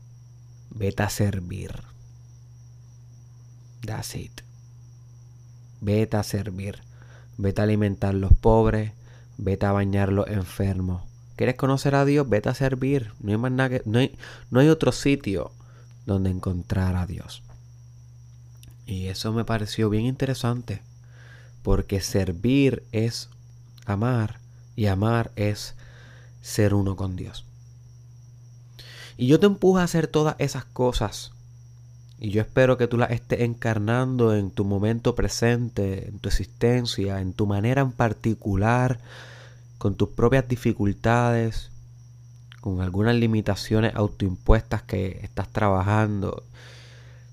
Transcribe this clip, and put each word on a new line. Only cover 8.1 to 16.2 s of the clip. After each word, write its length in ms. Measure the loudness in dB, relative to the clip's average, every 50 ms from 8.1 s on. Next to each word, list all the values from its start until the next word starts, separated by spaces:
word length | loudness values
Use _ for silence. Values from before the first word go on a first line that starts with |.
| 0
los 180 | 2 6 6
pobres. 600 | 6 6 8 6 6 6 6 4 2 0 -2 -6 -8 -14 -20 -20 -20 -20 -20 -20 -12
Vete 300 | -6 -2 -2 0 0 0
a 60 | 2
bañar 380 | 2 2 0 2 2 0 2 2
los 160 | 2 0 0 0
enfermos. 760 | -2 -4 -4 -6 -4 -2 -2 -2 0 -2 -2 -4 -4 -6 -8 -12 -16 -20 -20 -14 -6
¿Quieres 200 | -2 0 0 0
conocer 380 | 0 0 0 0 0 0 0 2
a 120 | 2 2
Dios? 200 | 4 2 2 2
Vete 220 | 2 0 0 0 0
a 60 | -2
servir. 580 | 0 0 0 0 0 -2 0 0 0 -2 -6 -12 -8
No 120 | -4 -2
hay 40 | -2
más 160 | 0 0 -2
nada 160 | 0 0 0 0
que, 140 | 0 -4 -2
no 140 | 0 2 2
hay, 180 | 2 2 -2 -8 -18 -18 -20 -18 -8 2
no 100 | 4 6
hay 80 | 8 8
otro 200 | 6 6 4 0
sitio 640 | 0 0 0 0 0 0 -2 -4 -4 -4 -6 -8 -12 -20 -20 -20 -20 -20 -20 -20 -20 -12 -4
donde 240 | -2 0 0